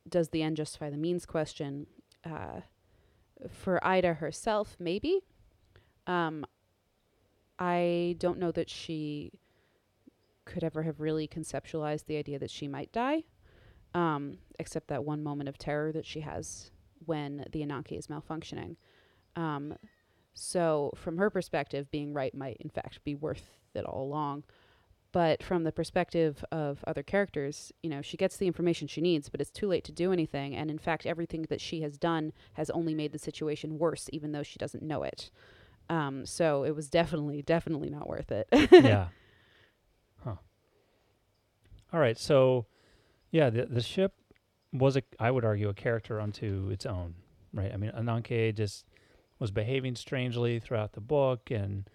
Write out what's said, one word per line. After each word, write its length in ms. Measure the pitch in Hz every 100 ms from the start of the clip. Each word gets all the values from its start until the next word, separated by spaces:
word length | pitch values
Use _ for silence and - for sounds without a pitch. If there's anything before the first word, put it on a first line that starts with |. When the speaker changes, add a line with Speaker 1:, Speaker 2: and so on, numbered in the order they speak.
| -
Speaker 1:
does 220 | 180 160
the 120 | 160
end 160 | 156 156
justify 320 | 151 - 151
the 80 | 143
means 280 | 165 175 -
question, 600 | 165 151 - 139 139 147 - _ _ 165
uh, 360 | 156 80 - 180 _ _ _ _ _ _ _ 175
for 360 | - - 180 -
Ida 300 | 190 180 156
herself, 600 | 156 - - 214 208 -
maybe. 420 | 175 190 277 381 - _ _ _ _ - _ _ -
Um, 380 | 180 165 156 - _ _ _ _ _ _ _ _ _ _ -
I 580 | 180 175 175 175 175 170
don't 200 | 175 -
know 120 | 175
that 180 | 165 -
she 640 | - - 160 151 147 - - _ _ _ _ _ _ - _ _ _ -
could 180 | 180
ever 200 | 165 156
have 160 | 160 147
really 280 | 156 156 151
conceptualized 800 | 165 156 135 - 160 151 151 -
the 100 | 151
idea 220 | 147 139
that 100 | -
she 160 | - 147
might 240 | 135 -
die, 320 | 226 254 320 - _ - - - - -
um, 460 | 175 170 147 143 - - -
except 300 | - 160 -
that 180 | 143 147
one 180 | 151
moment 240 | 151 143 143
of 80 | 139
terror 340 | - 147 156
that 140 | 156 -
she 160 | 160
has 500 | 151 - 156 - - - _ _ 160
when 400 | 156 143 143 -
the 100 | 160
Ananke 360 | 147 139 156 156
is 100 | -
malfunctioning. 680 | 151 - 160 165 - 175 170 _ _ _ _ _ -
Um, 400 | 165 143 147 - - _ _ _ _
so 580 | - - 185 170 151 143 -
from 220 | - 165
her 120 | 208
perspective, 600 | 190 - 160 143 139 143
being 220 | 151 147
right 200 | 147 135
might 240 | 139 135 -
in 100 | 156
fact 340 | - - -
be 120 | - 143
worth 420 | 151 - - _ _ -
it 100 | -
all 180 | -
along. 400 | 135 147 143 143 - _ _ _ _ _ _
But 300 | 185 165 151
from 220 | - 180
the 80 | 160
perspective 760 | - 160 185 175 175 160 139 -
of 320 | 160 147 143 -
other 160 | 156
characters, 720 | 139 196 202 - 139 151 - -
you 80 | 170
know, 140 | 143
she 120 | 147 165
gets 220 | 190 -
the 80 | 190
information 420 | - 175 165 143
she 140 | -
needs, 260 | 175 160 -
but 140 | -
it's 80 | -
too 180 | - 208
late 160 | 170 -
to 60 |
do 200 | 156 175
anything. 420 | 180 156 143 139 135
And 140 | 151
in 80 | 151
fact, 300 | - 156 -
everything 400 | 165 170 160 160
that 100 | -
she 220 | - 165
has 160 | 151 143
done 340 | 170 165 156 - -
has 160 | - 151
only 240 | - 165
made 180 | 156 151
the 60 | 151
situation 640 | - - 156 151 151 156
worse, 280 | 165 143 -
even 200 | 151 151
though 100 | 147
she 160 | 147 -
doesn't 240 | 147 -
know 180 | 156 143
it. 300 | 69 - - _ - - - - -
Um, 380 | 165 143 135 -
so 360 | - 165 143
it 120 | 139 151
was 160 | 147
definitely, 500 | 170 170 165 147 143
definitely 480 | 143 175 - 151 143
not 180 | 147 -
worth 240 | - -
it. 160 | 104 110
<laughs> 200 | 277 294
Speaker 2:
Yeah. 360 | 359 254 101 87 - - _ _ _ _ _ _ _ _ _
Huh. 120 | - 92 - _ _ _ _ _ _ _ _ _ _ _ _ - _
All 80 | 170
right. 180 | 131 113
So, 500 | - 143 131 127 113 _ _ _ _ _ _
yeah, 180 | 160 139
the, 160 | 113 -
the 160 | 123
ship 320 | 117 - 190 - _ - _ _ _
was, 240 | 135 135 135
a, 60 | - -
I 120 | 113
would 120 | 131
argue, 260 | 113 104 104
a 40 |
character 480 | 98 - 117 - 107
unto 480 | 107 - 110 98 98
its 140 | 95 -
own, 300 | 92 87 85 - _ -
right? 200 | 107 95
I 40 | 98
mean, 140 | 104 117
Ananke 580 | 117 117 113 117 113 107
just 300 | 104 - - _ _ _ _ _
was 100 | 120
behaving 460 | 104 107 135 131 120
strangely 640 | - 135 123 120 120 117
throughout 340 | - 117 104
the 80 | -
book, 480 | 110 147 135 123 -
and 400 | 117 98 98 98